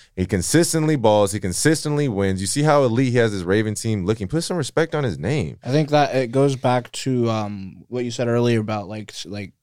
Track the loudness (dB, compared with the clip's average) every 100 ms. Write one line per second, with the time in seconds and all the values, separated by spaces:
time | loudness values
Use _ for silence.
0 | _ -6 -2 -2 2 2 2 0 0 2
1 | 4 4 4 0 -4 0 0 0 0 -2
2 | 0 0 0 0 -2 0 4 4 4 2
3 | 2 2 2 0 0 2 2 -2 -4 -2
4 | -2 -2 -2 -4 -4 -4 -2 -2 -2 -2
5 | -4 -4 -4 -2 -4 -8 -2 0 2 2
6 | 2 0 0 2 2 2 0 0 -2 -6
7 | -2 0 0 0 -4 -8 -12 -16 -10 -6
8 | -6 -4 0 2 2 2 0 -4 -6 -12
9 | -12 -14 -12 -10 -12 -16